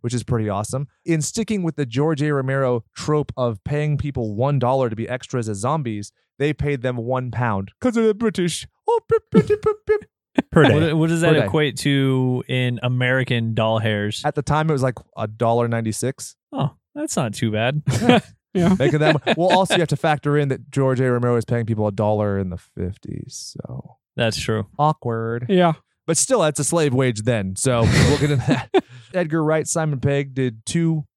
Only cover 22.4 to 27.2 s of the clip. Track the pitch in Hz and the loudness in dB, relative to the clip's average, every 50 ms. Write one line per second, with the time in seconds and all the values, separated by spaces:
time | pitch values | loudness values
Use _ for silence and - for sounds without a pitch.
22.4 | 98 92 90 92 - _ _ - 90 90 95 _ _ - - - - - - - | -2 -4 -6 -10 -14 _ _ -8 -8 -8 -8 _ _ -12 -12 -12 -12 -14 -16 -16
23.4 | - - - - - - 123 131 - - - _ _ _ _ - 120 113 104 - | -16 -16 -16 -16 -14 -14 -14 -14 -14 -18 -20 _ _ _ _ -2 -2 -2 -2 -2
24.4 | - - 110 107 107 - - - 147 151 156 _ - 120 113 113 113 113 117 120 | -4 -2 -2 -2 -4 -8 -2 0 0 0 0 _ -4 -6 -4 -4 -4 -4 -6 -6
25.4 | 120 - 196 180 180 170 151 - _ _ _ _ _ - 165 - - - 262 226 | -2 0 2 4 4 4 2 -2 _ _ _ _ _ -2 0 0 2 2 2 2
26.4 | 175 151 139 - 143 - 165 170 156 147 123 127 135 127 117 104 | 2 2 0 0 -2 0 2 2 2 2 2 2 2 0 0 0